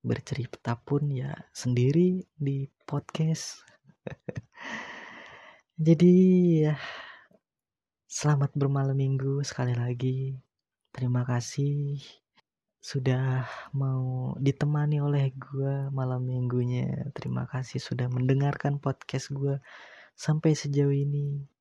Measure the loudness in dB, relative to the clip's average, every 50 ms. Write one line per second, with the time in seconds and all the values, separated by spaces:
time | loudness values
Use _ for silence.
0 | -2 -2 -4 -4 -4 -8 -8 -8 -8 -10 -12 -10 _ -6 -6 -6 _ -2 -2 -2
1 | 0 -2 -4 -4 -4 -6 -8 -10 -14 _ _ -8 -4 -2 2 2 2 4 4 4
2 | 4 4 2 0 -6 _ _ _ -4 -4 -2 -4 -6 -8 _ _ _ -6 -6 -6
3 | -6 -8 -4 -2 0 0 0 -2 -6 -12 -14 -16 -20 -20 _ _ _ _ _ _
4 | _ -14 -14 _ _ -12 -12 -12 -14 _ _ -16 -14 -12 -12 -12 -12 -14 -16 -16
5 | -18 -18 -20 -20 -20 -20 -20 -20 -20 -20 -20 _ _ _ _ 0 6 6 6 8
6 | 10 8 10 10 8 8 8 8 6 6 6 6 4 4 2 -2 -4 -12 -14 -14
7 | -16 -18 -20 -20 -20 _ _ _ _ _ _ _ _ _ _ _ _ _ _ _
8 | _ _ -12 -2 2 2 4 4 2 0 _ 0 0 0 2 0 0 0 0 0
9 | 2 2 0 0 0 0 -2 -2 -2 -4 -4 -4 -2 -2 0 -2 -2 -2 -2 -2
10 | -2 -2 -2 -2 -4 -6 -8 -10 _ _ _ _ _ _ _ _ _ _ _ -4
11 | -2 0 0 0 0 0 -2 -2 -2 -4 -4 -2 -2 0 0 -2 -2 -4 -6 -8
12 | -10 -14 -20 _ _ _ _ _ _ _ _ _ _ _ _ _ -18 -6 -4 0
13 | 0 2 0 2 0 0 0 -2 -4 -6 -10 -14 -16 -8 -4 -2 -2 0 -2 -2
14 | -2 -4 -4 -4 -4 -6 -4 0 0 0 2 2 0 0 2 0 2 2 0 0
15 | 2 2 2 2 0 0 -2 -6 -14 -10 -6 -4 -2 -2 -2 -2 -4 -4 -4 -4
16 | -2 -2 -2 -2 -2 -2 -2 -2 -2 0 0 0 0 0 0 -2 -2 -2 -4 -4
17 | -6 -8 -10 -8 -6 -4 -4 -4 -4 -4 -6 -8 -8 -6 -8 -10 -6 -6 -4 -4
18 | -2 -2 -2 0 2 2 2 2 2 0 -2 -2 -2 -4 -4 -2 -2 -4 -4 _
19 | -8 -8 -8 -8 -6 -6 -8 -4 -4 -4 -4 -4 _ -14 -20 -20 -20 -20 -20 -20
20 | -20 -20 _ -6 -2 0 0 2 4 2 2 2 0 -2 2 2 4 4 2 2
21 | 0 0 -2 -2 -2 -4 -4 -6 -8 -12 _ _